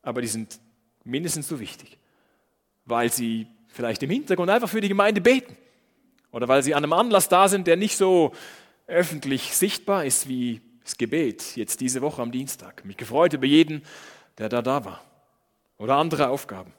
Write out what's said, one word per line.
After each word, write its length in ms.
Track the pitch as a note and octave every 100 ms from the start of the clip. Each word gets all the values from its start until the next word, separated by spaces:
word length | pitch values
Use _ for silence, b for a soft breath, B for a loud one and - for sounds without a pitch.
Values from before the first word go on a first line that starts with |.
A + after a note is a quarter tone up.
Aber 160 | - A#2+
die 60 | A#2
sind 320 | A2 A2 - _ _ _ _
mindestens 420 | - C3 E3+ D#3 C#3
so 140 | D3+
wichtig, 360 | G2+ - - _ _ _ _ _ _ _ _ _
weil 280 | - A#2 A#2
sie 340 | A#2+ A#2 A2+ A2 _ _
vielleicht 340 | - A#2+ A2
im 80 | C3+
Hintergrund 400 | A#3 D4+ F#3 F3+
einfach 180 | A3 C4
für 120 | A3
die 80 | G3+
Gemeinde 320 | G3 G3+ G#3
beten 360 | F3+ C4 - - _ _ _ _ _ _ _
oder 160 | A#2+ A#2+
weil 160 | C3+
sie 100 | C#3
an 80 | D3
einem 100 | D3
Anlass 360 | E3+ A#3+ G3+ -
da 180 | F3+ G3
sind, 220 | G3 F3
der 80 | E3
nicht 200 | G#3 -
so 360 | F#3+ F3+ D#3 B B B B B -
öffentlich 680 | E3+ F3 D#3 C3+ C3 - -
sichtbar 480 | G3 - - G3
ist 240 | C#3+ - C3+
wie 320 | B2+ B2 A2+ _ _
das 160 | - -
Gebet 560 | A#2 D3+ C#3 - -
jetzt 260 | - - -
diese 220 | B2+ B2+
Woche 180 | C#3+ D3
am 120 | A#2+
Dienstag. 520 | B2+ C#3 - F2+ -
Mich 120 | F#2+ G2
gefreut 360 | A#2+ C3+ F3
über 140 | D3 C3+
jeden, 380 | D3 D#3+ D3+ B B B B B -
der 100 | G#2+
da, 120 | A#2+
da 240 | A#2 C3+
war 200 | G2+ F2 _ _ _ _ _ _ _ _
oder 160 | A2
andere 360 | C#3 D#3+ D3+ C3+
Aufgaben. 420 | C#3 - F#2+ F#2